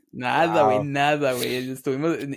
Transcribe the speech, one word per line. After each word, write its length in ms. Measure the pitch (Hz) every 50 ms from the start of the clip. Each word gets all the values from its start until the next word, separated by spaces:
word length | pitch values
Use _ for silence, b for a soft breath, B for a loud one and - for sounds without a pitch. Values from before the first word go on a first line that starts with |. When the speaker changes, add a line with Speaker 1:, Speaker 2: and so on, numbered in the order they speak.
| _ _
Speaker 1:
Nada, 520 | - 123 123 127 127 147 170 165 - 160 113
güey, 140 | 107 107
Speaker 2:
Wow. 80 | 107 -
Speaker 1:
nada, 480 | 143 139 139 143 147 151 147 143 131 127
güey. 360 | 123 123 123 123 127 127 131
Estuvimos, 480 | 131 127 - 143 131 135 156 170 160 110 143 139 135